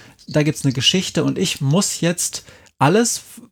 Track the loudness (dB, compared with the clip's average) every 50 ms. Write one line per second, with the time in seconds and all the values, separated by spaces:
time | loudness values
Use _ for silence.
0 | -20 -20 -20 _ -14 -2 0 0 0 0 -2 0 -2 -2 -2 0 0 0 0 0
1 | -2 0 -2 -2 0 0 0 0 -2 -2 -2 -2 0 2 2 2 2 0 -2 -2
2 | -2 -2 0 -2 -4 -6 -6 -10 -14 -16 -20 -20 -20 -16 _ 0 2 4 4 4
3 | 2 2 -2 -6 -8 -14 -20 -20 -20 -20